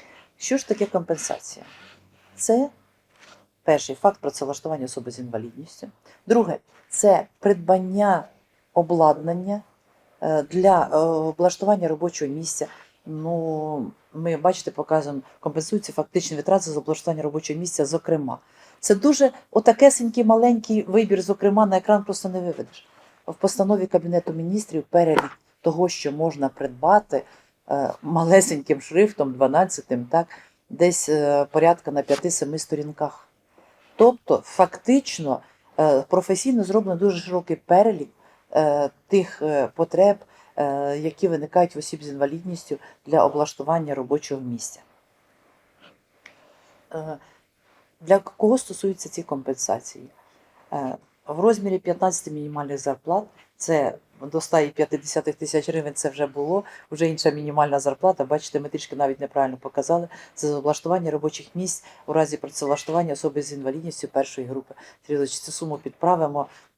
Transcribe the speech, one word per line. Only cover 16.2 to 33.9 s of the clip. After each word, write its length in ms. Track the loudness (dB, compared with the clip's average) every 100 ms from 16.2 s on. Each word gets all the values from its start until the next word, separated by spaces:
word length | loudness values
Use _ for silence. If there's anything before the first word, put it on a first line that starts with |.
| -4 -4
витрати 340 | 2 2 0
з 60 | -6
облаштування 460 | -4 -4 -4 -4
робочого 380 | -4 -6 -6 -8
місця, 260 | -6 -2 -2
зокрема. 520 | -2 -2 -2 -2 -10 _ _ _ -8
Це 140 | 0
дуже 360 | 2 4 4 2 0 _
отакесенький 720 | 2 4 8 8 6 -2 0
маленький 580 | 4 6 6 4 2 -2
вибір, 400 | 2 2 4 0
зокрема, 440 | 0 0 2 4 4
на 100 | 2
екран 280 | 4 2
просто 240 | 2 -6 -6
не 120 | -6
виведеш. 480 | -6 -6 -10 -16 _ _ _ _ -14
В 80 |
постанові 520 | -2 -2 0 2 2 2
Кабінету 460 | 0 2 -2 -2
Міністрів 500 | -6 -4 -4 -4 -6
перелік 560 | 2 2 4 2 0 -10 _ _
того, 280 | -2 0 -2
що 240 | -2 -6
можна 360 | -2 -4 -2 -6
придбати, 760 | -4 -10 -2 4 4 2 -6 -6 _ _ _ -4
е, 220 | -2 -2 -4
малесеньким 800 | -2 0 6 6 6 -4 -2 -4
шрифтом, 520 | 0 2 2 2 -4
дванадцятим, 720 | 0 2 4 0 -2 -6 -8
так, 220 | -2 -2 -2 -10 _ _ -12
десь, 380 | 0 2 2 0
е, 360 | 0 2 2
порядка 460 | 2 4 4 4 0
на 120 | -4
п'яти-семи 560 | 0 0 0 -4 -4 -6
сторінках. 680 | -6 -6 -6 -6 -8 -8 _ _ _ _ _ _ _